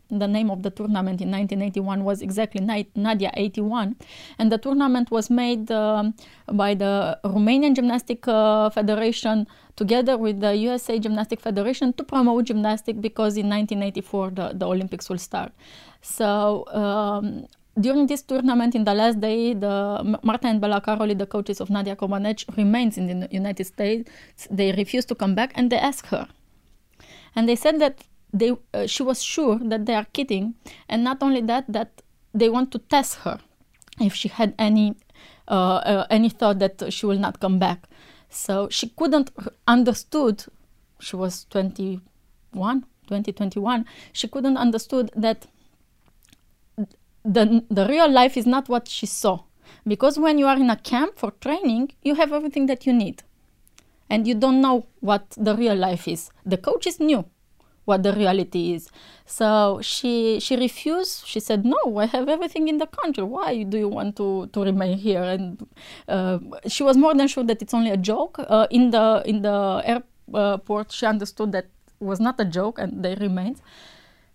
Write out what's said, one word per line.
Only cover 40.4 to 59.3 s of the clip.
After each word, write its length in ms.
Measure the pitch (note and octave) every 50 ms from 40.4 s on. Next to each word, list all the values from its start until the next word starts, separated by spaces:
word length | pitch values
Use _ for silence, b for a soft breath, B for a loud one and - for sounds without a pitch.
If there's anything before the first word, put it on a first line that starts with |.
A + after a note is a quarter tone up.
| - - - _ _ _ _ _ _ _ _ _
she 160 | - - -
was 300 | F3+ F#3 F#3 F3+ - - _
twenty-one, 1400 | - G3+ F#3+ F#3+ F#3 - G3 F#3+ F#3 F#3 F3+ _ _ _ _ _ _ _ _ _ - G3 F#3 G3+ B3+ C4+ A#3+ - _ _ _
twenty, 260 | - G3+ G3+ G#3 - G3
twenty-one, 520 | - G#3 G3 F#3+ G3+ G3+ A3 B3 A#3 A3+ B B B B B B
she 140 | - - A3
couldn't 280 | - C#4 B3+ C#4 C4+
understood 540 | C4 B3 A#3+ A3 A3 - - - C4 B3 G#3+ -
that 320 | - G#3+ A3+ A3 - - - _ _ _ _ _ _ _ _ _ _ _ _ _ _ _ _ _ _ _ _ _ _ _ _ _ - G#3 - _ _ _ _ _ _ - A3
the, 360 | F#3+ A#3 G#3+ G#3+ A#3 A3+ A3+ -
the 200 | G#3+ F#3+ G3 G#3
real 200 | C#4 D#4+ E4 D4+
life 280 | C4+ B3+ B3 B3+ B3+
is 100 | C4 A3
not 220 | A#3+ A#3+ D#4 C4+ -
what 180 | A#3+ A#3+ B3
she 180 | - - - -
saw. 360 | F#3+ - - - G#3+ F#3 F3+ - _ _ b b b b b b
Because 320 | G#3+ G#3 - - C#4 D4
when 220 | D4+ D4+ D#4+ D4+ D4
you 80 | C#4
are 100 | C#4 C4+
in 140 | C4 C4+ B3
a 60 | A3
camp 420 | G#3 - - - A#3+ D4 F#4+ - -
for 140 | - G3+ - _
training, 500 | - C4+ D4 F4+ G4+ C#4 A3+ A3+ B3+ C#4+ - _ -
you 100 | C#4+ D4
have 180 | D4 E4 D4 D4
everything 340 | D4 D4+ D4+ C#4+ C#4+ C4+
that 200 | C4 C4+ B3+ -
you 60 | C4+ B3
need. 320 | A#3+ G3+ - - - - _ _ _ _ _ _ _ _ _ _ b b b b b b -
And 200 | G#3 G#3+ A3 A3
you 60 | B3
don't 240 | G#3+ A3+ C4+ C4 C4
know 260 | C4+ C4+ B3+ B3 - - _ _
what 300 | - G3 G#3 G3+ - - -
the 200 | - G#3+ G#3+ G#3+
real 180 | G#3+ A#3+ A#3 G3+
life 320 | F#3+ F#3 F#3 F3+ F3 -
is. 240 | - D#3+ E3 - - - _ -
The 120 | G3 F#3
coaches 440 | F3+ - - - - - - D#4+ -
knew 240 | D#4+ D4+ D4+ A3 F3 - _ _ _ _ _ _ _ _ _ _ _
what 200 | - G3+ F#3+ F#3
the 80 | G3+ G3+
reality 640 | G#3 G#3 F#3 F3+ F#3+ F3+ - - F3+ E3+ F3 F3
is. 160 | E3 - B B B B B B B B
So 560 | -